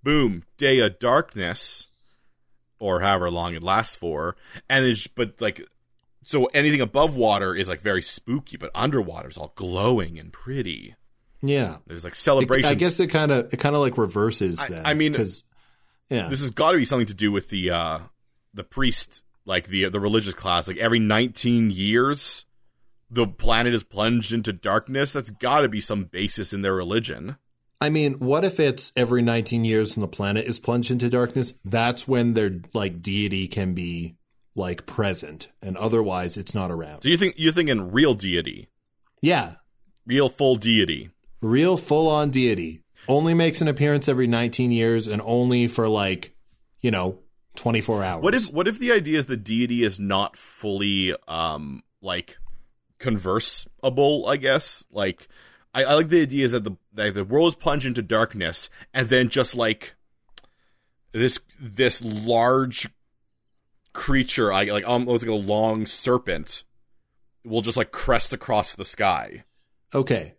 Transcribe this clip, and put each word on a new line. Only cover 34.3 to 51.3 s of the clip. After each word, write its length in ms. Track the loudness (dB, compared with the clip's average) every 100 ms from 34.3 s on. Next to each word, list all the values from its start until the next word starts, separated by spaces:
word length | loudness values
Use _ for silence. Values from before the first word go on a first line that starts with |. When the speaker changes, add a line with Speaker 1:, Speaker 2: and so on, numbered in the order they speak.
| _ _
Speaker 2:
like, 300 | -6 -6 -6
present, 640 | -8 -2 -2 -2 -8 -14 -18 _
and 140 | -10 -4
otherwise 600 | 2 2 2 -2 -4 -6
it's 160 | -6
not 180 | -4 -4
around. 300 | -6 -8 -4
Speaker 1:
So 80 | 0
you 80 | 2
think, 180 | 2 2
you're 140 | 0
thinking 400 | 2 0 0 0
real 220 | 2 4
deity? 540 | 2 0 -2 -4 -12 -20 _ _ _ _ _
Speaker 2:
Yeah. 340 | 2 2 -2 -12 _ _ _ _
Speaker 1:
Real 240 | -2 2 2
full 260 | 2 2
deity. 540 | 4 4 4 2 -2 -8 _ -20 -8
Speaker 2:
Real 360 | 0 2 4 2
full-on 520 | 2 2 4 2 2
deity. 520 | 2 2 0 -4 -12 _ _ 0
Only 260 | 2 4
makes 260 | 4 4 2
an 60 | 0
appearance 400 | 2 2 2 2
every 160 | 2
nineteen 460 | 2 2 0 0 2
years 360 | 4 4 2 0
and 140 | -4
only 440 | 0 2 4 4 2
for, 200 | 2 2
like, 460 | 2 0 -2 -8 -18 _ _ _ _
you 100 | -2
know, 300 | 0 -2 -6 -18 _ _
twenty-four 480 | -6 0 0 0 -2
hours. 200 | -2 0
Speaker 1:
What 100 | 0
if, 160 | 0 0
what 160 | -2 -2
if 120 | -2
the 120 | 0
idea 260 | 0 2 -2
is 60 | -2
the 100 | -6
deity 460 | -2 -2 0 0
is 160 | 0 -2
not 360 | -2 0 -2 -8
fully, 760 | -20 -10 -6 -2 0 0 0 -4
um, 560 | -8